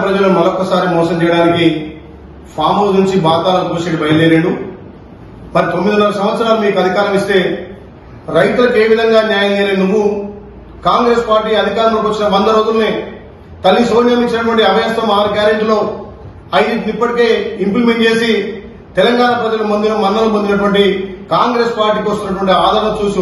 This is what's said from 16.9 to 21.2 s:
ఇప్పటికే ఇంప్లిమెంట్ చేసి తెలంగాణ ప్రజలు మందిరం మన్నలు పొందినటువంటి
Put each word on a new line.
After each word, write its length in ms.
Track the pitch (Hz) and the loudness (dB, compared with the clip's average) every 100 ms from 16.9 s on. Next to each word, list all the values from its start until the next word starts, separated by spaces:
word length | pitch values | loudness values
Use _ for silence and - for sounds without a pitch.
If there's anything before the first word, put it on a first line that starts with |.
ఇప్పటికే 340 | 214 233 240 233 202 - - 202 | -2 -2 0 2 0 -2 -4 -2
ఇంప్లిమెంట్ 400 | 240 233 226 226 | 0 2 2 2
చేసి 240 | 226 233 202 - - - - - - | 2 0 0 -2 -8 -14 -18 -6 0
తెలంగాణ 340 | 220 247 247 240 | 2 4 2 0
ప్రజలు 240 | 226 220 208 | -2 -2 -2
మందిరం 260 | 208 214 214 196 | 0 0 0 0
మన్నలు 260 | 214 220 208 | 2 0 0
పొందినటువంటి 480 | 202 202 202 196 196 180 - - | 0 0 2 2 2 0 -6 -10